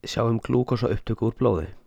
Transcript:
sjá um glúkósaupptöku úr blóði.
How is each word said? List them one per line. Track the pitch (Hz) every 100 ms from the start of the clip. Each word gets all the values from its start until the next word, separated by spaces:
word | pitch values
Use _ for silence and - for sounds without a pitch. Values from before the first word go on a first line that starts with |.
| -
sjá | -
um | 117 113
glúkósaupptöku | - 127 123 123 123 104 - 110 113
úr | -
blóði. | 123 87 80 -